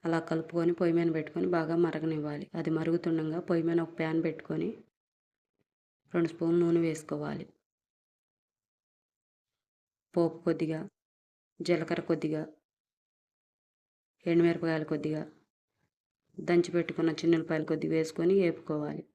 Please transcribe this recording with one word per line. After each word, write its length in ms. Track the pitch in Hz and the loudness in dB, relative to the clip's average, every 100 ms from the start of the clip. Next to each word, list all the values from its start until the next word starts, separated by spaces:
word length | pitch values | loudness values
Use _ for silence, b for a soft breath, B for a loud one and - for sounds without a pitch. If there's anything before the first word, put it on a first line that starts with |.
| 170 | 0
అలా 140 | 165 | -2
కలుపుకొని 540 | 160 160 160 170 170 | 0 -4 -2 0 0
పొయ్యి 200 | 170 175 165 | 2 2 4
మీద 120 | 170 | 2
పెట్టుకొని 340 | 160 156 - 180 | 0 -4 -2 0
బాగా 280 | 175 156 165 | 0 0 2
మరగనివ్వాలి. 720 | 170 160 160 156 147 147 196 | 2 0 -2 -2 -4 -6 -8
అది 160 | 165 156 | -4 -2
మరుగుతుండగా 720 | 156 165 170 170 165 156 165 | 0 2 0 2 0 0 -4
పొయ్యి 240 | 175 170 165 | 0 0 2
మీద 120 | 170 | 0
ఒక 140 | 165 - | 0 -2
ప్యాన్ 260 | 160 165 | 0 0
పెట్టుకొని 460 | 165 156 - 160 175 226 - _ _ _ _ _ _ _ _ _ _ _ _ | 0 -4 -6 -4 -4 -6 -18 _ _ _ _ _ _ _ _ _ _ _ _
రెండు 160 | 175 165 | 0 0
స్పూన్లు 260 | - 165 170 170 | 0 2 4 4
నూనె 140 | 170 | 4
వేసుకోవాలి. 680 | 165 156 - 151 147 147 - _ _ _ _ _ _ _ _ _ _ _ _ _ _ _ _ _ _ _ _ _ _ _ _ _ _ - | 2 -2 -6 -6 -4 -8 -10 _ _ _ _ _ _ _ _ _ _ _ _ _ _ _ _ _ _ _ _ _ _ _ _ _ _ 0
పోపు 240 | 170 165 | 0 0
కొద్దిగా, 360 | - 160 160 160 196 _ _ _ _ _ _ _ | -4 -2 -2 -4 -10 _ _ _ _ _ _ _
జీలకర్ర 400 | 170 170 160 170 | 0 0 0 -4
కొద్దిగా, 420 | - 160 156 156 156 - _ _ _ _ _ _ _ _ _ _ _ _ _ _ _ _ - | -2 -2 0 -4 -6 -14 _ _ _ _ _ _ _ _ _ _ _ _ _ _ _ _ 2
ఎండుమిరపకాయలు 600 | 170 170 170 170 160 156 | 4 4 2 -2 -2 -2
కొద్దిగా, 380 | 151 151 156 156 _ _ _ _ _ _ _ _ _ _ - | -4 -2 -4 -8 _ _ _ _ _ _ _ _ _ _ -12
దంచి 320 | 160 175 170 | 0 2 2
పెట్టుకున్న 380 | 170 165 160 165 | -2 -2 0 0
చిన్నుల్లిపాయలు 540 | 156 165 165 160 160 156 | 2 2 2 2 -4 -2
కొద్దిగా 300 | 156 160 160 | -2 0 0
వేసుకొని 360 | 160 - 170 | -2 0 2
వేపుకోవాలి. 680 | 196 175 160 - 151 147 151 - | 4 4 0 -4 -4 -4 -8 -12